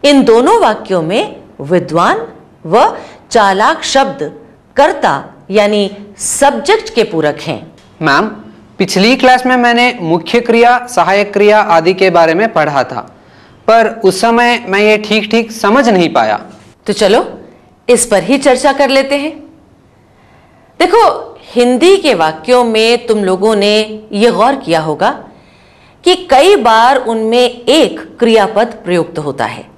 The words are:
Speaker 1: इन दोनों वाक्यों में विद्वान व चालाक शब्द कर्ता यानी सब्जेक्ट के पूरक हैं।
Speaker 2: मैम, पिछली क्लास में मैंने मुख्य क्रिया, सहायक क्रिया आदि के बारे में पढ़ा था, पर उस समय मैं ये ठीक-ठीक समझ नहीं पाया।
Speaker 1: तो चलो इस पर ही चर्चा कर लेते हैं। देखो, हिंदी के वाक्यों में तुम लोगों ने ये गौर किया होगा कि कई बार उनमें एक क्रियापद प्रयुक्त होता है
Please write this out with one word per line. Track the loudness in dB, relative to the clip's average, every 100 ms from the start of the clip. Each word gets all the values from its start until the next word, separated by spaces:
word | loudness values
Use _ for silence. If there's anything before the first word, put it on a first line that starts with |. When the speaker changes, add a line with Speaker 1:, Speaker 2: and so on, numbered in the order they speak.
| 2
Speaker 1:
इन | 2
दोनों | 4 4 4 2
वाक्यों | 2 -2 -4 -4
में | -2 -4 -4 -10 -20 -18
विद्वान | -2 -2 -2 0 0 0 -6 -16 -20 _ -2
व | 0 0 -2 -16 -20 _
चालाक | 0 2 2 0 -2
शब्द | -2 -2 -2 -4 -10 -12 -20 _ _ 0
कर्ता | 0 2 -2 -2 -6 -20 -4
यानी | 0 0 0 -2 -6 -20 -12
सब्जेक्ट | -10 0 0 0 -2 -2 -2
के | -4
पूरक | -2 -2 -4 -4
हैं। | -8 -10 -12 -20 _ _
Speaker 2:
मैम, | -2 0 -2 -8 -20 -20 -20 _
पिछली | -4 0 0 2
क्लास | 2 2 2
में | 0
मैंने | 2 2 0 -2
मुख्य | -4 -4 -2 -4
क्रिया, | 0 2 4 2 -2
सहायक | -2 0 0 0
क्रिया | 0 2 4
आदि | 4 2 2
के | 0 2
बारे | 4 2
में | 2 0
पढ़ा | 0 -2 -2
था, | -4 -6 -14 -20 _ -20 _ -10 2
पर | 2 2
उस | 0 -2 0
समय | 0 2 2 0 -2
मैं | 0
ये | 2 2
ठीक-ठीक | 0 -4 0 -2 -2
समझ | -4 0 2 2
नहीं | 2 0
पाया। | 0 -2 -2 -6 -20 -20 _ -10
Speaker 1:
तो |
चलो | -2 2 2 -2 -10 -20 -20 _ _ 0
इस | 0 2
पर | -2
ही | 0 0
चर्चा | 2 0 0
कर | 0 0
लेते | 0 -2 -4
हैं। | -6 -12 -20 -20 _ _ _ _ _ _ _ _ _ _ _ _
देखो, | 2 4 2 0 -10 -20
हिंदी | -8 0 2 4 4 4
के | 2
वाक्यों | 0 0 -4 0 0
में | 2 0 0 0 -2
तुम | -2
लोगों | 0 0 0 0
ने | 0 0 -2 -10 -10
ये | 0 0
गौर | 2 0 0
किया | -2 -2
होगा | -2 -2 -4 -4 -14 -20 _ _ _ _ _ _
कि | -2 -2
कई | 2 2 4 4
बार | 2 2 2 2
उनमें | -2 -4 -2 0 0
एक | -2 0 2 0 -2 -16 -4
क्रियापद | 2 2 2 0 -4 -4 -4
प्रयुक्त | -4 -4 -6
होता | -8 -6 -6
है | -8 -18